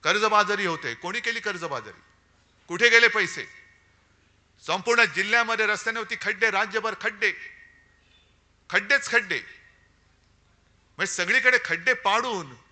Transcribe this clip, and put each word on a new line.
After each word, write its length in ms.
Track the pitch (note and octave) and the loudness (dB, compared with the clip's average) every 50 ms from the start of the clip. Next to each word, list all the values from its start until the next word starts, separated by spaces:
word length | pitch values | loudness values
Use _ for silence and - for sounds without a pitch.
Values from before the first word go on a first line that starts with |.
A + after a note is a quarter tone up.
| - | 2
कर्जबाजारी 600 | D3+ F3+ G#3 G#3+ G#3+ G#3+ G#3 G#3 F#3+ G#3 G3 G3 | 2 2 2 2 4 4 4 4 2 0 -2 -2
होते. 280 | F3+ E3 D3+ - B2+ A#2 | -4 -4 -4 -6 -8 -8
कोणी 260 | - - F3 F#3+ A#3 | -8 -10 -8 -8 -6
केली 200 | - A#3 A#3 A3+ | -6 -4 -6 -4
कर्जबाजारी? 600 | - G#3+ G3 F3 E3 D#3+ C#3 B2 G#2+ G#2 F2+ - _ _ _ _ _ _ _ _ _ _ _ _ _ _ | -6 -8 -8 -6 -8 -8 -8 -8 -10 -12 -20 -20 _ _ _ _ _ _ _ _ _ _ _ _ _ _
कुठे 200 | E3+ F3 A#3 A#3+ | -2 2 4 6
गेले 200 | A3+ A#3 A#3 A3+ | 6 8 6 6
पैसे? 380 | - G#3+ G3 D#3+ - D#3 A#2 - - - - _ _ _ _ _ _ _ _ _ _ _ _ _ _ _ _ _ _ _ - | 4 2 -2 -2 -4 -10 -12 -14 -16 -20 -20 _ _ _ _ _ _ _ _ _ _ _ _ _ _ _ _ _ _ _ -4
संपूर्ण 380 | - D#3+ G3 F3+ A#3 A#3+ A#3 A#3 | -4 -4 -2 0 2 4 4 4
जिल्ह्यामध्ये 640 | F#3 C#3 F3 G3 G#3 A3+ A#3+ A#3 A3 A3+ G#3+ A3 | 2 2 -2 0 2 2 2 2 2 0 0 0
रस्त्यांवरती 500 | G#3 G#3+ - - A3+ A3+ A3+ A3 A3 A#3 - | 0 0 -2 -2 -6 -6 -6 -6 -8 -8 -6
खड्डे, 300 | - G3+ G#3+ F#3+ A3 A3+ | -4 -6 -2 0 0 0
राज्यभर 440 | G3 G3 G#3+ G#3 F#3 A3 G#3+ A3 G3+ - | 2 0 -2 0 -2 -4 -4 -4 -6 -4
खड्डे, 320 | - A3+ A3 G3+ A3 G3+ - - - - - - - - _ _ _ _ _ _ _ _ _ _ _ _ _ _ _ _ _ _ _ _ | -6 -6 -4 0 -2 -2 -2 -4 -14 -18 -20 -20 -20 -20 _ _ _ _ _ _ _ _ _ _ _ _ _ _ _ _ _ _ _ _
खड्डेच 400 | - G3 G3+ G3+ C#4 C4+ - - | -2 -2 2 2 0 0 0 0
खड्डे. 300 | - A#3+ G#3+ F#3 E3+ B2 - - - - _ - _ _ _ _ _ _ _ _ _ _ _ _ _ _ _ _ _ _ _ _ _ _ _ _ _ | 0 0 0 0 -6 -6 -6 -12 -20 -20 _ -20 _ _ _ _ _ _ _ _ _ _ _ _ _ _ _ _ _ _ _ _ _ _ _ _ _
म्हणजे 160 | - F3 F#3+ | -6 -4 -4
सगळीकडे 460 | - - F3+ F3 A3+ B3+ B3+ B3+ B3+ A#3+ - | -2 -4 -2 2 2 4 4 4 4 4 2
खड्डे 280 | - E3 E3 E3+ B3+ | 0 -4 -2 0 0
पाडून 640 | B3+ - - G3 G3+ A3+ A#3+ B3+ A3+ F#3+ D#3+ C3+ B2+ A2+ _ _ | 0 2 2 0 2 2 0 -2 -4 -6 -8 -10 -16 -20 _ _